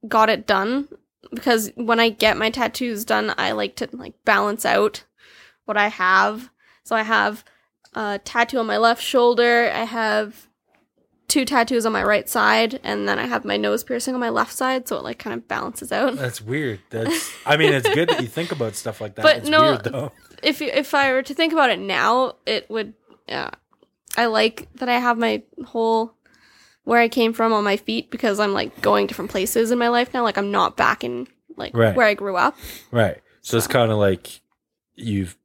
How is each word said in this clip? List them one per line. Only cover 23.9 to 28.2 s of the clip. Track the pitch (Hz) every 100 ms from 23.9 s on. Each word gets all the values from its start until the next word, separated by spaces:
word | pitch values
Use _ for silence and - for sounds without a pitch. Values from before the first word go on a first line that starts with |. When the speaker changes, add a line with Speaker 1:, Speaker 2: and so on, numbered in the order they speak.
| _ _ -
Speaker 1:
I | 233
like | 220 220 226 - -
that | 247
I | 247
have | 247 233
my | 226 220 - - 262
whole, | 226 226 226 226 _ _ _ _ _ _ _ -
where | 233
I | 233
came | 240 226
from | 226 226
on | 220
my | 208 202
feet, | - 226 -
because | 240